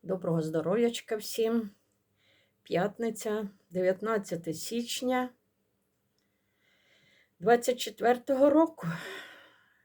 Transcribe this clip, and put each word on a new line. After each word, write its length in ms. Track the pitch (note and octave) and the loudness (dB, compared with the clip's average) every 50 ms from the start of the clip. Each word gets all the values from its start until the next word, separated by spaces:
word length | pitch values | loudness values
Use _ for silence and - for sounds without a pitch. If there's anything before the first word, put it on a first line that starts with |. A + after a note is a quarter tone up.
| _ | _
Доброго 360 | E3+ F#3+ F#3 F3 F3+ E3 E3 D#3 | -4 -6 -4 -2 0 0 0 0
здоров'ячка 720 | D#3+ D#3+ E3 D#3 D#3+ F#3 A3+ A#3+ A#3 A#3 - - - A3+ | 0 -2 -2 0 0 2 2 2 2 0 -2 -6 -6 -6
всім. 540 | G#3+ G#3 - - - A3+ A3+ A3+ A#3 A3 G3+ - _ _ _ _ _ _ _ _ _ _ _ _ _ _ _ _ _ _ | -6 -6 -8 -4 -2 0 2 2 0 -2 -2 -10 _ _ _ _ _ _ _ _ _ _ _ _ _ _ _ _ _ _
П'ятниця, 880 | - - E3+ F#3 - F3 - A#3 A#3 A3+ - - A3+ G#3 G#3+ G#3+ G3 - _ _ _ | -4 -2 0 0 0 -2 -4 -6 -6 -4 -4 -4 -4 -4 -4 -4 -6 -10 _ _ _
дев'ятнадцяте 840 | E3+ F3+ F#3 F3+ F#3 F#3 - A3 A3+ G#3+ G3+ - F3+ E3+ E3 E3 E3 | -4 0 2 2 0 0 -2 -2 -2 -2 -2 -4 -8 -8 -6 -6 -8
січня 760 | E3 - - A3+ A#3 A#3+ A#3 - - - B3 B3+ B3+ B3+ B3 - _ _ _ _ _ _ _ _ _ _ _ _ _ _ _ _ _ _ _ _ _ _ _ _ _ _ _ _ _ _ _ _ _ _ _ _ _ _ _ _ _ | -6 -8 -6 -6 -6 -4 -4 -6 -4 -2 0 0 0 -2 -4 -6 _ _ _ _ _ _ _ _ _ _ _ _ _ _ _ _ _ _ _ _ _ _ _ _ _ _ _ _ _ _ _ _ _ _ _ _ _ _ _ _ _
двадцять 400 | E3+ F#3+ A#3+ A#3+ A#3+ - B3 B3 | 2 4 4 4 4 0 -2 -2
четвертого 720 | - A3+ G#3+ - - A#3 B3 B3 - - C#4 B3+ C4+ D4 | -2 -8 -6 -2 2 2 2 2 2 -2 2 6 6 6
року. 360 | C#4+ D#4 E4 D#4+ D#4+ - - E3+ E3+ - - - - - - - - - - - _ _ _ _ _ _ _ | 8 8 6 4 2 -6 -8 -6 -6 -6 -8 -12 -14 -14 -16 -18 -20 -20 -20 -20 _ _ _ _ _ _ _